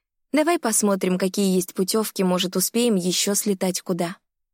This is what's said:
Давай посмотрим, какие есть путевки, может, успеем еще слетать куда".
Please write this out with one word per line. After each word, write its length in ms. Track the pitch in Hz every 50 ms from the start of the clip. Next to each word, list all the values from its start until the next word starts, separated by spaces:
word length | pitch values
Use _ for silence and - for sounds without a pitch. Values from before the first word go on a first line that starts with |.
| _ _ _ _ _ _
Давай 280 | - 294 302 320 349 330
посмотрим, 580 | - 233 214 - 220 202 196 190 190 185 180 180
какие 380 | 196 190 190 208 202 190 185
есть 180 | 185 170 - -
путевки, 480 | - 190 190 - 220 214 - - -
может, 340 | 190 185 180 180 180 180 180
успеем 400 | 185 185 - - 233 240 240 214
еще 380 | 185 175 185 165 - - 196 202
слетать 480 | - - 208 196 190 196 185 180 -
куда". 360 | - - 180 170 180 170 196 - _ _ _ _ _ _